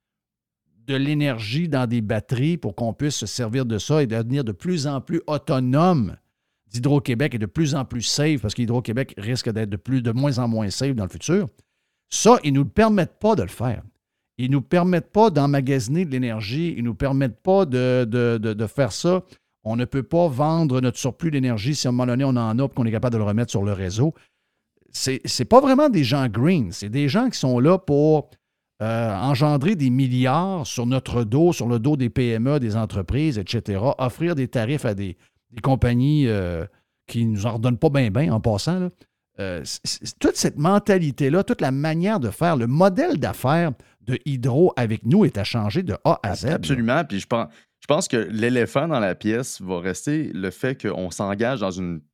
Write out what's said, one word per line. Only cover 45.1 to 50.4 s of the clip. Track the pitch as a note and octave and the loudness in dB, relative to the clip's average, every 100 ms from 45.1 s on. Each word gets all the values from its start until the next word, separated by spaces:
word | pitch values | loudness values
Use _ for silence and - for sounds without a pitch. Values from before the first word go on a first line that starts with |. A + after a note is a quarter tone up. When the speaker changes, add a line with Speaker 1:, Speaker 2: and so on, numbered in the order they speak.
| G3 F3 | 4 4
Speaker 1:
est | G2+ | 2
à | |
changer | G2 A#2+ G#2 - | -4 -2 -2 -2
de | F3+ G2 | -2 -2
A | D3 - | 0 0
à | - - | -2 -4
Z, | C3 | -2
là. | E3+ | -2
Speaker 2:
Absolument. | - C3 A#2 D3 | -2 0 0 0
Puis | - G2 | 0 -6
je | - | -4
pense, | A#2 - - _ _ | -4 -4 -10 _ _
je | - | 0
pense | D3+ F#3+ | 0 0
que | A#2 | -2
l'éléphant | F2+ G#2+ A#2+ B2+ A2 C#3 E3 | -2 -2 0 2 0 0 0
dans | C3+ | 0
la | G2 F2 | 0 -2
pièce | G#2+ A2+ C3+ - | -2 -2 -4 -10
va | F#2 F2+ | -6 -4
rester | F#2+ F2+ D3 D#3 D3 | -4 -4 -4 -4 -4
le | F#2 | -6